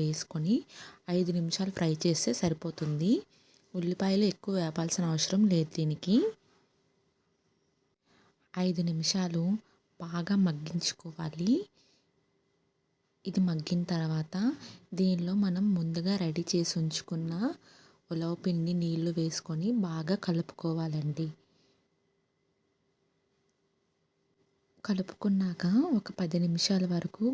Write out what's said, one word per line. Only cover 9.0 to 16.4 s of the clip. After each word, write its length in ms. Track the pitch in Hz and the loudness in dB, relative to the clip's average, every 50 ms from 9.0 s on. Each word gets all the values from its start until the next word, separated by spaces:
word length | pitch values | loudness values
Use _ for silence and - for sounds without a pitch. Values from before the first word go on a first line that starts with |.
| 160 - - 190 185 175 170 165 165 185 208 220 - _ _ _ _ _ _ - | -2 -2 0 0 0 0 0 0 0 0 0 -2 -4 _ _ _ _ _ _ -14
బాగా 360 | 175 165 170 175 165 185 202 202 190 | -10 -8 -6 -4 0 2 4 4 4
మగ్గించుకోవాలి. 1040 | 175 151 147 156 156 165 170 - - - - - 165 156 - 165 156 156 160 175 208 262 370 415 - _ _ _ _ _ _ _ _ _ _ _ _ _ _ _ _ _ _ _ _ _ _ _ _ _ _ _ _ _ _ - | 4 2 0 -6 -6 -4 -4 -2 -4 -6 -6 -10 -14 -10 -8 -8 -8 -6 -2 0 2 2 2 0 -4 _ _ _ _ _ _ _ _ _ _ _ _ _ _ _ _ _ _ _ _ _ _ _ _ _ _ _ _ _ _ -10
ఇది 160 | 196 165 190 185 | -4 0 0 2
మగ్గిన 340 | 175 165 156 151 - 175 175 175 - | 2 0 -2 -2 -2 -2 -2 -2 -2
తర్వాత 440 | 175 165 160 156 160 156 156 - - 185 214 262 302 - - - - - - _ 185 170 | -2 -2 -2 -2 -2 -2 -4 -4 -4 -2 0 -2 -2 -4 -8 -18 -20 -20 -18 _ -2 0
దీనిలో 340 | 190 185 185 175 175 175 190 208 202 | 2 2 2 0 0 0 0 0 2
మనం 220 | 185 175 185 208 208 190 | 2 0 0 2 2 2
ముందుగా 380 | 170 165 165 165 170 170 190 202 190 175 | 2 0 -2 -2 -2 -2 0 0 0 0
రెడీ 200 | 160 151 165 | -2 -2 -2